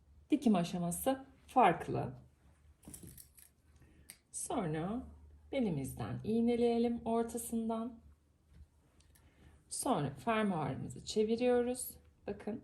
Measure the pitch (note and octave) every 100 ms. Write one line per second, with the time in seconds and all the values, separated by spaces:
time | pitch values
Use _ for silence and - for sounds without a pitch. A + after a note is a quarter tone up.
0 | - - - D4+ A#3 F#3 E3+ F3+ F3 F3
1 | C4 C4+ - - - B3+ G3 E3+ - -
2 | - - - _ - _ - _ - -
3 | - - - - - _ _ _ - -
4 | - - _ - - C#4 E3+ D#3 F3+ A#3+
5 | - - - - - C4+ G#3+ D3 B2+ -
6 | G#2 - G3 A#3 A#3 A#3+ A#3+ A#3 A#3 A#3
7 | A3+ A#3 A#3 A#3 - A3+ A3+ A3+ A#3 -
8 | - - _ _ _ - - _ _ _
9 | _ - - _ - - _ - C#4+ F#3+
10 | C#3+ - A#3 A3 G#3 E3+ C#3+ B2+ - -
11 | - G#3+ G#3+ A#3 B3 B3 A#3+ B3+ - -
12 | - _ - G3+ G#3 A3